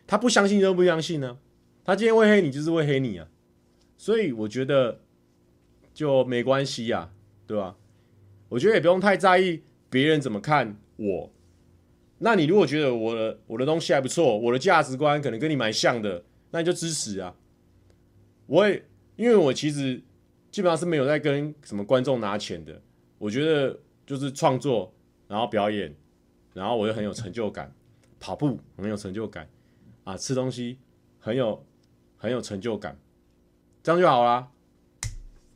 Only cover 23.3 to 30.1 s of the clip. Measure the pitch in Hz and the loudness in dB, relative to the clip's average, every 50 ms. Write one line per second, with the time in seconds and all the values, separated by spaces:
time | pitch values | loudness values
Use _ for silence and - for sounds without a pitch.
23.3 | 104 135 151 160 156 143 135 117 - - _ _ _ _ _ - 139 131 143 135 | -4 -2 0 0 2 2 0 -2 -4 -8 _ _ _ _ _ -10 -8 -6 -6 -8
24.3 | 139 - 165 147 131 127 143 143 120 104 - - _ _ _ _ _ _ _ - | -2 0 2 2 2 0 0 -2 -2 -2 -2 -6 _ _ _ _ _ _ _ -8
25.3 | 101 107 120 - 117 101 101 107 107 101 90 76 73 - _ _ _ _ _ _ | -4 -4 -4 -2 0 0 0 0 -2 -4 -6 -8 -12 -18 _ _ _ _ _ _
26.3 | _ _ _ _ - 92 95 110 123 113 104 110 110 110 104 101 87 - 113 90 | _ _ _ _ -12 -8 -4 -2 -2 0 -2 -2 -2 -4 -6 -6 -8 -10 -12 -10
27.3 | 90 117 110 101 - 82 69 65 - _ _ _ _ _ _ _ _ - - 98 | -8 -8 -8 -6 -8 -10 -14 -14 -18 _ _ _ _ _ _ _ _ -18 -12 -10
28.3 | 92 - 147 143 110 - - _ _ - 95 107 104 101 - 95 92 110 110 104 | -6 -4 -4 -4 -4 -6 -10 _ _ -10 -8 -8 -8 -8 -8 -10 -10 -8 -10 -10
29.3 | - - 80 - _ _ _ _ _ _ _ - - _ - 98 | -12 -14 -18 -20 _ _ _ _ _ _ _ -20 -20 _ -16 -14